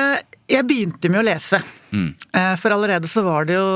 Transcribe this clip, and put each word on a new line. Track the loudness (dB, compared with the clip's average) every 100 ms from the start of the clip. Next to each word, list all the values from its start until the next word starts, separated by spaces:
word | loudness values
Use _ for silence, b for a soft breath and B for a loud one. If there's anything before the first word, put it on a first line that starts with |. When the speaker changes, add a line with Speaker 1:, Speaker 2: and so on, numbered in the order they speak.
| 0 -2 -6 -16 -2
Speaker 1:
jeg | 0 2
begynte | 0 0 -2 0
med | 2
å | 0
lese. | -2 0 -2 -2 B B
Speaker 2:
Mm. | -4 -2 -6 -4
Speaker 1:
Eh, | -2 0 0
for | 0 2
allerede | 2 0 -2
så | -2
var | 0 0 0
det | 0
jo | 0